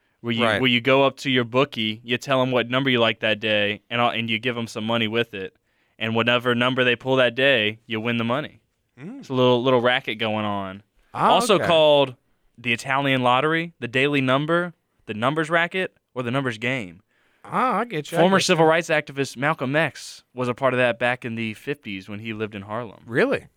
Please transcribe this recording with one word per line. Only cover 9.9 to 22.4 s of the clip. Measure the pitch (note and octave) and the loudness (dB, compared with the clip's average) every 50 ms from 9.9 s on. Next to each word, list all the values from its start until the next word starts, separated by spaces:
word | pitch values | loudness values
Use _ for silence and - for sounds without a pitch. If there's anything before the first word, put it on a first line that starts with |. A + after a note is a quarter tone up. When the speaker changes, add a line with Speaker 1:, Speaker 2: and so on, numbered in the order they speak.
| B2 C3 - - A2 G#2+ | 0 0 -2 -6 -6 -4
Speaker 1:
going | A2+ A2 G#2+ G#2+ G#2+ | -4 -4 -2 -2 -2
on. | G#2 G2+ G2+ G2 F#2+ F#2+ G2+ - _ _ _ _ _ - | -4 -4 -4 -6 -8 -12 -14 -18 _ _ _ _ _ -6
Speaker 2:
Ah, | A#2+ D3+ G#3+ | -2 2 4
Speaker 1:
Also | D#3+ F3+ A#3+ A3+ G3+ | 4 4 4 4 2
Speaker 2:
okay. | D#3+ A#2 G2+ | 2 4 4
Speaker 1:
called | E3+ D#3+ D#3 D3+ D3 C#3+ C#3 C3 B2 _ _ _ _ _ _ _ _ - | 4 4 6 6 6 6 4 2 -2 _ _ _ _ _ _ _ _ -8
the | A#2 B2 A#2 | -4 -2 -2
Italian | A2 - C3+ C3 C#3 C#3+ C#3 C3+ C3 B2 | -2 -2 -2 -2 0 0 2 0 2 2
lottery, | B2 B2 B2+ C#3+ D#3 D#3+ E3 E3+ E3+ - - | 4 2 4 2 0 0 -2 -4 -6 -10 -10
the | B2 A#2 | -8 -4
daily | A2+ B2+ C3+ D3 D3 C#3 | 0 0 2 2 2 0
number, | C3 C3 C3 C#3 D3+ D3+ E3+ F3 F3 F3 E3 _ _ _ _ _ _ | 2 2 0 0 0 0 0 0 -2 -4 -8 _ _ _ _ _ _
the | - G#2+ | -10 -6
numbers | G#2 A2+ C3 D3+ D#3+ D#3+ D3 | -2 -2 -2 0 0 -2 0
racket, | E3+ E3+ E3+ E3+ - F#3+ F#3 - _ _ _ _ - | 0 0 0 0 -2 -4 -4 -4 _ _ _ _ -8
or | B2 B2+ | -6 -4
the | A#2 | -2
numbers | B2 C#3 C#3 B2+ A2+ G#2+ | -2 -2 -2 -2 -4 -4
game. | A#2 B2 C3 C3 G#2 F2+ E2 F#2+ _ _ _ _ _ _ _ _ - | -4 -4 -4 -4 -8 -10 -14 -20 _ _ _ _ _ _ _ _ -14
Speaker 2:
Ah, | - D3 F#3+ B3 C4 G#3+ F#3+ | -8 -4 -2 -2 0 0 -2
I | A#3+ | -4
get | A#3+ G3+ D3+ C#3+ - | -4 -6 -8 -8 -4
you, | E3+ E3 | 0 2
I | |
Speaker 1:
Former | E3 F#3 G3 F#3 | 4 4 4 4
Speaker 2:
get | - | 4
Speaker 1:
civil | - F#3 D#3 E3 | 2 4 4 4
Speaker 2:
you. | D#3 | 4
Speaker 1:
rights | D#3+ E3+ E3 - | 4 2 2 0
activist | D#3+ D3+ D3+ - C#3 C#3 C3+ - - A#2 | 0 -2 -2 -4 -4 -6 -4 -4 -4 -4
Malcolm | C3+ D3+ D#3+ - C#3 B2 C#3 | -2 -2 -2 -2 -2 -2 0
X | D#3 E3 C#3 - - - - - - _ _ - | 0 0 -2 -4 -8 -16 -18 -18 -20 _ _ -8
was | B2 B2+ B2 | -6 -4 -4
a | A#2+ | -2
part | - C#3 C3 B2+ | 0 0 0 2
of | B2 | 2
that | B2+ A#2+ A#2 - | 2 2 0 0
back | B2 A#2+ B2 - - | -2 -2 -2 -2 -6
in | A#2+ A2+ | -8 -6
the | A2+ A2+ A2 G#2+ | -6 -6 -6 -8
fifties | - - C#3 C#3+ C#3+ - A2 G2 F#2+ F#2+ G#2+ | -8 -10 -10 -10 -10 -10 -12 -10 -10 -10 -12
when | G#2 G#2 | -14 -12
he | A2 A2+ A2 | -10 -8 -8
lived | G#2+ | -6